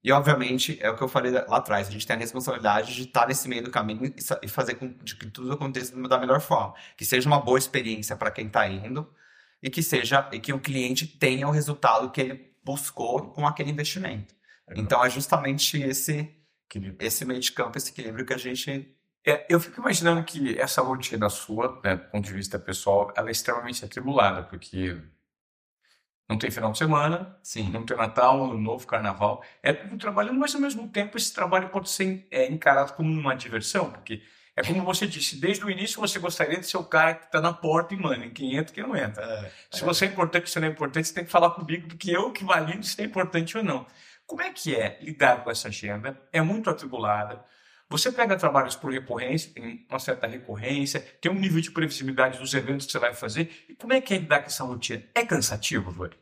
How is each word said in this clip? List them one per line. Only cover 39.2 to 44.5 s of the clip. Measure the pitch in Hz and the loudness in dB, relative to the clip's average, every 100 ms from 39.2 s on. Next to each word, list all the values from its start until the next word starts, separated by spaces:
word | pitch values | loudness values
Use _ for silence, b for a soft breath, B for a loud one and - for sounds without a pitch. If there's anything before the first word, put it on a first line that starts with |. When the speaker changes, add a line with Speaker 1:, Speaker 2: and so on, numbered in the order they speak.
Speaker 1:
É, | 113 110 - B B | -6 -8 -8 B B
Speaker 2:
Se | - | -2
Speaker 1:
é. | 170 | 0
Speaker 2:
você | 170 190 | 2 0
é | |
importante, | 190 165 175 175 | 2 2 0 0
se | 165 | -2
não | 156 | -2
é | |
importante, | 151 143 151 160 | -2 -2 -2 -2
você | |
tem | - 170 | -6 2
que | |
falar | 180 170 | 4 4
comigo, | 170 156 170 165 | 2 -6 -6 -8
porque | 165 190 | -10 0
eu | 175 220 | 0 0
que | - 185 | -4 2
valido | 175 156 196 - | 2 2 -4 -6
se | - | -6
é | |
importante | 208 190 175 170 165 226 | -4 -2 0 -2 -2 -2
ou | |
não. | 202 135 - B B B - | -2 -2 -6 B B B -14
Como | 294 | -6
é | 370 | -6